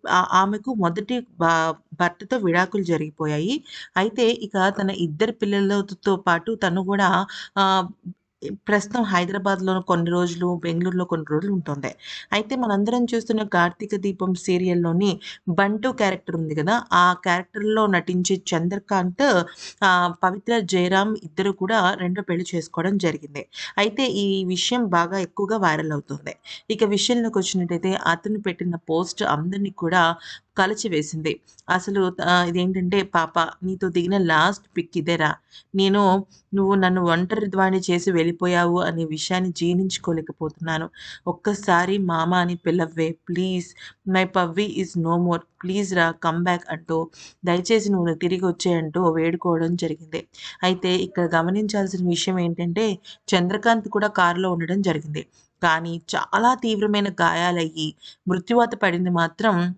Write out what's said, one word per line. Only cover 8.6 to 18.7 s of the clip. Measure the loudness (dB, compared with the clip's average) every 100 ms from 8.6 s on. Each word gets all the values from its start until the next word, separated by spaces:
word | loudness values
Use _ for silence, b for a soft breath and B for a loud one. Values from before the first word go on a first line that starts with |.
ప్రస్తుతం | 0 0 0 -4
హైదరాబాద్‌లో | 0 0 0 -2 -2 0 0 -2
కొన్ని | 0 0 2
రోజులు, | 0 0 -2 -2 -2
బెంగళూరులో | -2 -2 -2 -2 -2
కొన్ని | -4 -2
రోజులు | -2 0
ఉంటుంది. | -4 -4 -6 -8 -10 B B B
అయితే | -2 -2 -2
మనందరం | 0 2 2 0 0
చూస్తున్న | -2 -2 -2
కార్తీక | 0 2 2 0 -6 -4
దీపం | -4 -2 -2 -2
సీరియల్‌లోని | 0 0 2 2 2 2 2 0 B B -4
బంటు | 0 0 0 -4
క్యారెక్టర్ | 0 0 0 -6 -6
ఉంది | -4 -2
కదా, | 0 0 2
ఆ | 4 4
క్యారెక్టర్‌లో | 2 0 -2 -2 -4 0 2 2
నటించే | 2 0 -2 0 -2 0
చంద్రకాంత్, | -2 0